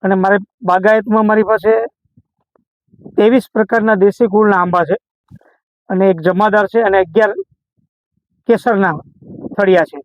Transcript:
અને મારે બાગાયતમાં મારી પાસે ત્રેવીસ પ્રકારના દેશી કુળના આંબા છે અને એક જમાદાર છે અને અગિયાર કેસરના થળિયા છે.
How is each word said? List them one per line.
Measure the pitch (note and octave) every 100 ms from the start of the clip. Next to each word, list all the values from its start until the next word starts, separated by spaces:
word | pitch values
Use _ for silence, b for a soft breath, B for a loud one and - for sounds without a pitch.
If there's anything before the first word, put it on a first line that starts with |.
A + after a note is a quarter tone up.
અને | F#3+
મારે | F#3+ F#3 G3+ G3 _
બાગાયતમાં | G3 F3+ F#3+ A3 A3 A3 G#3+
મારી | G#3+
પાસે | G#3 G#3+ F3+ A3 A#3 _ _ _ _ _ _ _ _ _ _ _ -
ત્રેવીસ | - G#3+ B3 -
પ્રકારના | - G#3+ A#3 A3
દેશી | G#3+ G3+ F#3+ A#3
કુળના | G3+ G#3+ G3
આંબા | F3+ F3
છે | D#3+ F#3+ _ _ _ - b b _ _ _
અને | F#3+ F#3+
એક | F3
જમાદાર | D#3+ F#3 G#3+ G#3 G3
છે | A3+
અને | A3+ G3
અગિયાર | F#3 E3 G#3+ A3+ G4 _ _ _ _ _ _ _ _ _ -
કેસરના | A3+ - G#3 F#3+ D3+ - _ - - - -
થળિયા | G3 F#3
છે. | D#3 D3